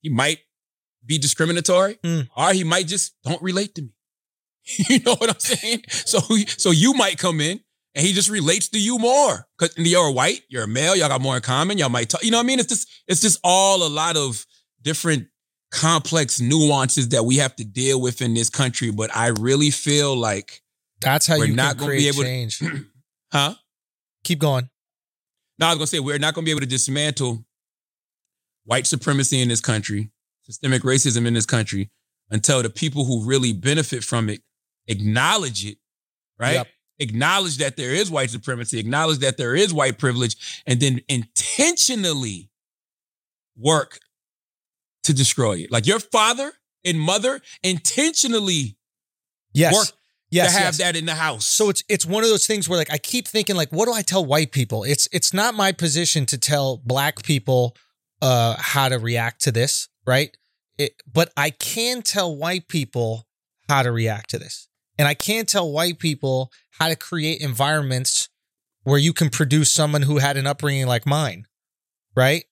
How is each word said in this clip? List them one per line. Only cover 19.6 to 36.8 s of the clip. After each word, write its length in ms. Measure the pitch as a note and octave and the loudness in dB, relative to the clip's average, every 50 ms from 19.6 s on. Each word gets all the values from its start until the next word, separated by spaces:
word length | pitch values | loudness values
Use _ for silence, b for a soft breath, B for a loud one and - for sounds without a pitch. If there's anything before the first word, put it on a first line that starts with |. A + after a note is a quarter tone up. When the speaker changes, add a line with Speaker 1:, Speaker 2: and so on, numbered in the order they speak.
| D3+ D3+ | 4 2
Speaker 1:
feel 440 | C#3 - - C#3+ C#3+ D3 D3 C#3+ C3+ | 2 0 -2 0 2 2 2 0 0
like 460 | B2 A#2 A2 G#2 G2+ G2+ - - - _ _ _ _ _ _ _ _ | 0 0 -2 -2 -4 -6 -12 -20 -20 _ _ _ _ _ _ _ _
Speaker 2:
That's 260 | - C3 C3+ D3+ - | 0 0 2 2 2
how 120 | - E3 D3+ | 2 2 2
Speaker 1:
we're 80 | D3 | 2
Speaker 2:
you 80 | C#3+ G#2+ | 2 2
Speaker 1:
not 160 | B2 C3 C#3+ | 2 0 0
Speaker 2:
can 80 | C#3+ A#2+ | 0 -2
Speaker 1:
gonna 100 | C#3+ C#3+ | -4 -2
Speaker 2:
create 80 | C#3 C3+ | 2 2
Speaker 1:
be 80 | C#3+ C#3+ | 2 2
able 140 | C#3 C#3+ C#3 | 2 0 -2
to 40 | B2+ | -2
Speaker 2:
change. 340 | B2+ B2+ A#2+ A2 - - | -4 -4 -6 -6 -6 -6
Speaker 1:
<clears throat> 680 | D3 E3 D3+ C#3 - - _ _ _ _ _ _ _ _ | -6 -6 -6 -8 -12 -14 _ _ _ _ _ _ _ _
Huh? 220 | - C#3+ C#3 D3+ A3+ _ _ _ _ _ _ _ _ _ _ _ _ _ _ | 0 0 0 0 -2 _ _ _ _ _ _ _ _ _ _ _ _ _ _
Speaker 2:
Keep 160 | - F3 D3 | -4 -2 0
going. 280 | D3+ D3 C#3 B2+ B2 B2+ _ _ _ _ _ _ _ _ _ _ _ _ _ _ _ _ _ - | 0 0 0 0 -2 -6 _ _ _ _ _ _ _ _ _ _ _ _ _ _ _ _ _ 0
Speaker 1:
No, 80 | D#3 | 2
I 40 | E3 | 2
was 80 | E3+ D3+ | 2 0
gonna 80 | D#3 | -2
say 120 | D3+ - D#3+ | -4 -2 -2
we're 180 | C3+ C#3 C#3+ C#3+ | -2 -2 -2 0
not 160 | C#3+ D#3 E3 | 0 -2 -2
gonna 100 | E3+ D#3+ | -2 -2
be 60 | D#3+ | -2
able 100 | D#3 D3 | -2 -2
to 60 | C3+ | -2
dismantle 760 | B2+ C3 C3 - - C3+ D3 D3 D3+ C#3 - C3+ B2 A#2 A2+ A2 _ _ _ _ _ _ _ _ _ _ _ _ _ _ _ _ _ _ _ _ _ _ _ _ | -2 -2 -2 -2 -2 -2 -2 -2 -2 -2 -2 -4 -4 -4 -6 -10 _ _ _ _ _ _ _ _ _ _ _ _ _ _ _ _ _ _ _ _ _ _ _ _
white 220 | G#2+ A#2 C3+ C3 | -2 -2 0 0
supremacy 540 | - - D3+ - D3+ C#3+ C#3 C3+ - - C3 | 0 -2 -2 0 0 0 0 0 0 0 2
in 80 | B2+ A#2+ | 2 2
this 120 | A#2 G#2+ | 0 -2
country, 480 | - - A2+ G#2+ F#2+ - G#2+ G2+ A2 G#2+ _ _ _ _ _ _ | 0 0 -2 -2 -2 -4 -4 -4 -6 -6 _ _ _ _ _ _
systemic 400 | _ - A2 - - C3+ C3 B2 | _ -20 -18 -6 -2 0 0 0
racism 440 | - B2+ C3 C3 - - A2 A#2+ A#2 | 2 2 2 2 2 2 0 0 0
in 60 | A#2 | 2
this 140 | A#2 A#2 A2 | 0 0 0
country, 440 | - - A#2 A2 - - G2 G2 G2+ _ _ _ _ _ _ _ _ | 0 0 -2 0 -2 -4 -6 -6 -6 _ _ _ _ _ _ _ _
until 320 | - A2 G#2+ - C#3+ C3 | -4 -2 2 2 2 2
the 60 | A#2 A2+ | 0 -2
people 360 | - - - D#3 C3 D3 C3+ | -4 -2 -4 -2 0 -2 0
who 180 | B2 C3 A#2 G#2+ | 0 0 -2 0
really 300 | A#2 C3+ C3+ B2+ B2 A2 | 0 0 2 2 0 -2
benefit 500 | F#2+ F2+ C3+ D3 D#3+ D3+ - - A#2+ - | -2 -2 0 0 0 -2 -2 -4 -8 -6
from 240 | - - A#2+ A2+ G#2+ | -4 -2 -2 -2 -2
it 140 | G#2+ - _ _ _ _ _ _ _ _ _ - | -4 -8 _ _ _ _ _ _ _ _ _ -8
acknowledge 760 | A2+ G2 G#2 G#2+ G#2+ A#2+ C3+ D#3+ G#3+ A3 F3 C3 A2 F#2+ G2 | -6 -2 0 0 2 2 2 2 2 0 -2 -4 -6 -8 -8
it, 100 | G#2 G#2+ _ _ _ _ _ _ _ _ _ _ _ _ _ | -10 -12 _ _ _ _ _ _ _ _ _ _ _ _ _
right? 160 | A#2 B2+ D#3 | -2 0 0
Speaker 2:
Yep. 140 | - A#2+ - _ _ | 0 -2 -6 _ _